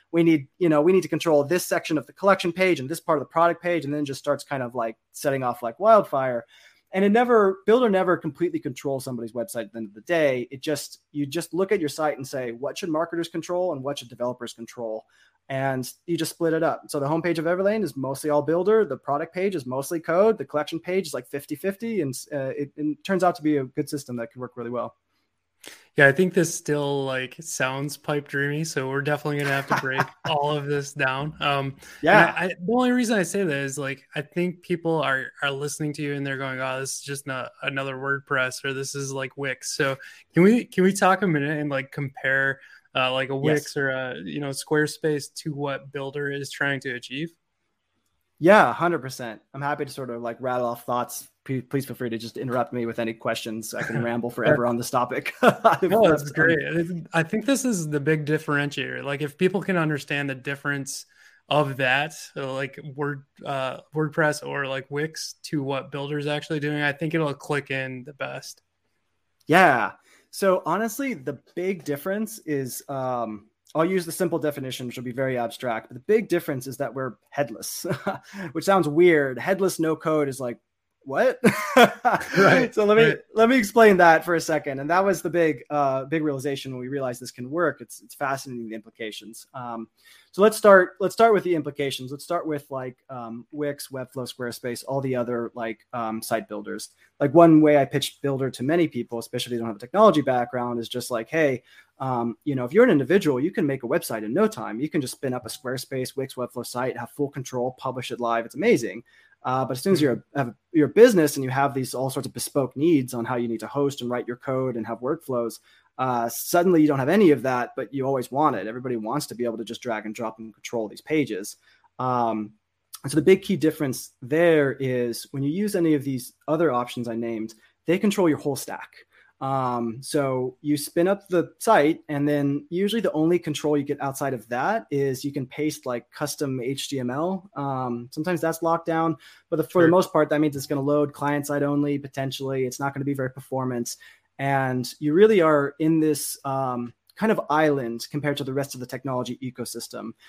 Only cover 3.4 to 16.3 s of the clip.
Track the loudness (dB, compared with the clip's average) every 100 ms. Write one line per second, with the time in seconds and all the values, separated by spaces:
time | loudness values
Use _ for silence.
3.4 | 2 2 -2 -2 -2 -4 -4 -6 -4 -4
4.4 | -4 -6 -4 -4 -6 -6 _ -4 -2 0
5.4 | -2 -4 -6 0 6 6 6 -2 0 -2
6.4 | -6 _ -20 _ _ 2 4 4 6 6
7.4 | 6 2 4 4 6 4 2 0 -2 -4
8.4 | -4 -2 -6 -6 -4 -4 -6 -8 -8 -8
9.4 | -6 -6 -8 -10 -12 -12 -2 2 2 0
10.4 | -6 -8 -4 -4 -6 -16 _ -6 -4 -4
11.4 | -4 -2 0 0 -2 -2 -2 -2 -8 -6
12.4 | -6 -6 -8 -6 -4 -2 -2 -4 -6 -8
13.4 | -6 -4 -2 -4 -6 -8 -12 -6 -6 -6
14.4 | -12 -12 -16 -10 -8 -8 _ _ _ _
15.4 | -10 -4 -2 -4 -6 -12 -6 -4 -4